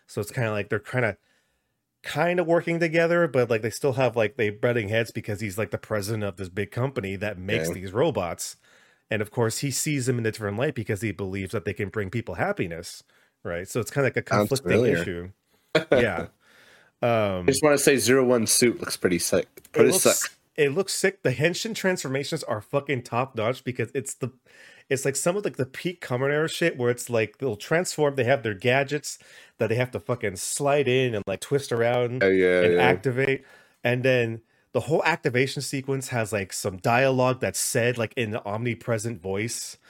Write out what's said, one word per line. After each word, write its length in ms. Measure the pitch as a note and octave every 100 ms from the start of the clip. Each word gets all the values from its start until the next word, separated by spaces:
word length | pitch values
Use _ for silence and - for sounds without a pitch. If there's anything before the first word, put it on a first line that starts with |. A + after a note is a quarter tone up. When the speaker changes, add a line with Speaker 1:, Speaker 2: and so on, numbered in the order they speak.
| _
Speaker 1:
So 140 | A2+
it's 100 | G2+
kinda 200 | C3 A2+
like 180 | G#2+ G2+
they're 100 | G#2+
kinda, 380 | - B2+ A2+ G2 _ _ _ _ _ _ _ _
kinda 420 | - C#3+ E3+ F3+
working 340 | E3 E3+ E3+ E3+
together, 480 | E3 E3 E3 F3 E3
but, 220 | B2+ A#2
like, 140 | A2
they 80 | A2
still 240 | - C#3+
have, 220 | B2+ B2+ A2+
like, 200 | G#2+ -
they 140 | G#2
butting 400 | G#2 B2 A#2+ G2
heads 200 | A2 A#2
because 300 | A2+ G#2+ G2
he's, 160 | A2 F#2+
like, 140 | G#2
the 80 | G#2+
president 460 | - G#2+ G2 A2
of 120 | G2+ F2+
this 140 | F#2
big 200 | G2 G2
company 460 | A#2+ C3+ C3 F#2+ F#2+
that 220 | G#2 F#2
makes 300 | F#2 G#2+ E2
Speaker 2:
Yeah. 60 |
Speaker 1:
these 180 | F2+ F#2
robots. 640 | G#2 D#3+ G#2 E2+ F2+ - - _ _ _ _ _
And 120 | G#2+
of 80 | G#2+
course, 280 | - A2+ -
he 120 | C#3+
sees 360 | B2 D#3+ C#3+ B2
them 120 | B2
in 80 | A2+
a 40 |
different 280 | G#2 G#2 G#2
light 160 | D3+
because 260 | B2+ G#2+ G#2+
he 120 | A2
believes 400 | F#2+ G2 G2 F#2+
that 120 | G#2+
they 80 | G#2
can 160 | G2 G2
bring 220 | A2 F#2+
people 240 | A2+ G#2
happiness, 680 | F2 F3 G3+ F#2 E2 F#2 - _ _ _ _
right? 240 | - F2 F#2
So 140 | B2+
it's 100 | G#2
kinda 180 | C#3+ B2+
like 80 | A#2+
a 120 | -
Speaker 2:
Sounds 200 | G#2 G#2
Speaker 1:
conflicting 240 | C3+ F2
Speaker 2:
familiar. 240 | G#2 B2 E2+
Speaker 1:
issue. 340 | E2+ F2 F2+ - _ _ _
Speaker 2:
<laughs> 180 | D#3+ E3
Speaker 1:
Yeah. 340 | C3 A2+ E2+ E2 _ _ _ _ - _ _
Um, 440 | A#2+ A#2 G2+ F#2 F2
Speaker 2:
I 40 |
just 120 | C3
wanna 160 | D3+ C#3+
say 180 | D#3 C3
Zero 280 | A2 C3+
One 220 | B2 B2 G#2+
suit 340 | - B2 -
looks 160 | - -
pretty 220 | F#2+ E2+
sick. 280 | - F#2 - -
Speaker 1:
it 160 | -
Speaker 2:
Pretty 180 | A#2+ B2
Speaker 1:
looks, 120 | -
Speaker 2:
sick. 280 | A#2 - - - _ -
Speaker 1:
it 140 | C#3+
looks 240 | D#3 F#3+
sick. 280 | - F#3+ -
The 100 | C3
Henshin 420 | B2+ E3 F3 A3+
transformations 680 | G#3+ F#3+ F#3 C#3 C3+ C#3+ E3
are 180 | - G#2+
fucking 400 | - C#3 - B2+
top 320 | - A#2+ C3 A2+
notch 260 | A2 B2+
because 280 | C3 B2 A2+
it's 220 | C3+ C3
the, 180 | - A#2+ - _ - - - _
it's, 160 | B2+
like, 120 | C#3+ C#3
some 200 | - G3
of, 80 |
like, 120 | G3+ C3
the 100 | C3
peak 340 | - F3+ F3
Kamen 280 | - B2 C#3
Rider 200 | D3 D#3+
shit 300 | - - C3
where 120 | A#2+
it's 200 | A#2+ -
like 280 | A#2 G#2+ -
they'll 180 | C3+ G#2
transform, 580 | - D#3+ F3+ - D3
they 100 | C3
have 180 | A#2 C3+
their 120 | A2+
gadgets 640 | F#2+ A#2+ C3 C3+ D3 - - - - - _
that 100 | A2
they 60 |
have 160 | A2+ B2
to 100 | -
fucking 360 | - A#2+ G2+ F#2+
slide 520 | - - C#3+ D3 B2
in 260 | B2+ B2+
and, 100 | G#2 G2
like, 140 | F#2+
twist 320 | - C#3+ -
around 500 | A#2 A#2 B2 B2 B2+
Speaker 2:
Oh, 40 | F#2+
yeah, 340 | F#2+ F2+ F2+
Speaker 1:
and 100 | F2+
Speaker 2:
yeah. 80 | F2
Speaker 1:
activate. 640 | B2 C3 C3+ A#2+ C3+ C#3 - - _ _
And 200 | A#2+ B2+
then 380 | C3 B2+ A#2 A2+ - _ _
the 80 | B2
whole 240 | B2+ E3+
activation 580 | D#3+ E3+ D3 B2 C3+ D3
sequence 460 | C3 C#3 C3 C3+ -
has, 240 | B2 G#2+
like, 200 | G#2+ F#2+
some 260 | - G#2 F#2
dialogue 640 | B2 A#2+ C3+ C3 B2+ B2+
that's 200 | G2+ -
said, 360 | - B2+ A#2 A#2
like, 140 | A2 -
in 180 | A2
an 60 | G#2
omnipresent 760 | G2+ G#2+ A#2+ A#2+ - A2+ A#2 G2+
voice, 560 | F#2+ G2 A#2 - - -